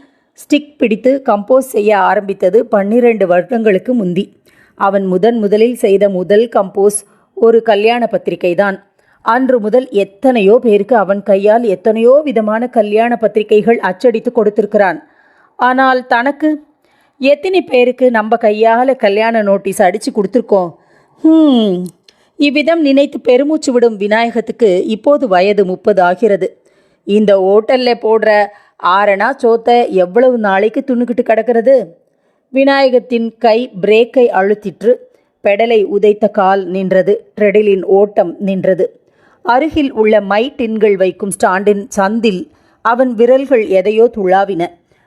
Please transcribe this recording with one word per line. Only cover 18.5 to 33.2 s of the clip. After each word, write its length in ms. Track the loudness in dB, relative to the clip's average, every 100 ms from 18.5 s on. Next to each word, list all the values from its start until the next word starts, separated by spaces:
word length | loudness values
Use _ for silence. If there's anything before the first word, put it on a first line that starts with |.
| 2 2 2 0 0
கல்யாண 460 | 0 0 0 0
நோட்டீஸ் 400 | 0 -2 -2 0
அடிச்சு 340 | 0 0 -4 -4
கொடுத்திருக்கோம்? 600 | -2 -2 0 -2 -2 -8 _ _ _ _
ஹம், 640 | 2 4 4 2 0 -2 -8 -14 _ _ _ -4
இவ்விதம் 440 | -2 0 0 0
நினைத்து 380 | 2 2 0 -2
பெருமூச்சு 520 | 0 0 2 -2 -2
விடும் 260 | 0 0 0
விநாயகத்துக்கு 840 | -2 -2 -2 -4 -6 -2 0 0 -2
இப்போது 420 | -4 0 0 2
வயது 380 | 0 2 0 -2
முப்பது 360 | -2 -2 0
ஆகிறது. 600 | 0 0 0 0 -2 -8 _ _ _ _
இந்த 340 | -2 0 2 2
ஹோட்டல்ல 560 | 2 2 2 0 0 -2
போடுற 500 | 0 0 2 0 0 -6 _ _
ஆறனா 480 | -2 0 2 0 -2 -2
சோத்தை 460 | 0 0 2 0 0
எவ்வளவு 480 | 0 0 2 2 2
நாளைக்கு 460 | 0 0 -2 -4 -4
துண்ணுக்கிட்டு 360 | -4 -2 -2
கிடக்கிறது? 760 | -2 -2 0 0 2 2 0 -12 _ _ _ _ _
விநாயகத்தின் 840 | 0 2 2 2 0 -2 -4